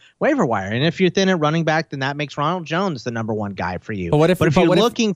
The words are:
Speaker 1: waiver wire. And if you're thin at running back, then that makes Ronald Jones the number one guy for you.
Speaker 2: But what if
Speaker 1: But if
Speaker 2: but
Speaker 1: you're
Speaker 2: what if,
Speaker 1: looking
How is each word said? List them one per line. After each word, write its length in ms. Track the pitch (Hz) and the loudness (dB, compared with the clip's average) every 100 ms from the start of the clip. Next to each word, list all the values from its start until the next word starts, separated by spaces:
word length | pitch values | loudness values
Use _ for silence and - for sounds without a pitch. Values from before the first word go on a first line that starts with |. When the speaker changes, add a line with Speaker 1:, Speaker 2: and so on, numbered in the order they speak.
| _ - | _ -2
Speaker 1:
waiver 260 | 220 294 151 | 0 2 0
wire. 260 | 107 95 | 0 -2
And 140 | 117 160 | 0 0
if 160 | - | 2
you're 80 | 185 | 0
thin 180 | 185 190 | 2 2
at 120 | 185 | 2
running 240 | 151 165 | 2 0
back, 260 | 160 156 156 | 0 0 -2
then 120 | 139 | -6
that 160 | 135 147 | -6 -4
makes 200 | 147 - | -6 -2
Ronald 280 | 147 180 151 | -2 -2 -4
Jones 360 | 165 196 135 | -2 -2 -4
the 60 | 123 | -6
number 240 | 117 110 | -6 -4
one 200 | 107 101 | -4 -4
guy 260 | 95 90 90 | -6 -6 -6
for 140 | - | -8
you. 180 | 104 87 | -6 0
Speaker 2:
But 60 | 147 | 2
what 120 | 165 | 4
if 80 | 180 | 4
Speaker 1:
But 120 | 160 | 2
if 60 | 165 | 4
Speaker 2:
but 60 | |
Speaker 1:
you're 80 | 170 | 4
Speaker 2:
what 80 | 185 | 4
if, 60 | |
Speaker 1:
looking 260 | 233 233 220 | 2 0 -2